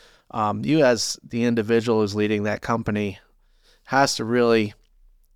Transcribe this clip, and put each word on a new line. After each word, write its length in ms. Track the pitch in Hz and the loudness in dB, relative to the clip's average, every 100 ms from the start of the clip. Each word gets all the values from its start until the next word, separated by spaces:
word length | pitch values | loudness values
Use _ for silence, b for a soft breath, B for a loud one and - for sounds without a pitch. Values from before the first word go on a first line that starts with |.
| b b b | b b b
um, 320 | - 107 104 | -4 -2 -2
you 200 | 107 156 | 0 2
as 340 | 135 117 - - - | 4 2 -2 -8 -8
the 160 | 117 120 | -2 0
individual 560 | 117 104 117 113 110 | 0 2 0 2 2
who's 140 | 107 104 | 0 0
leading 280 | 104 107 | 0 0
that 180 | 104 104 | -2 -4
company 560 | - 117 113 104 104 92 _ _ _ _ _ _ - | -4 -4 -2 -2 -4 -8 _ _ _ _ _ _ -4
has 300 | 131 139 - | 0 2 0
to 60 | |
really, 500 | 113 123 120 113 104 - _ _ _ _ _ | -2 0 2 2 0 -6 _ _ _ _ _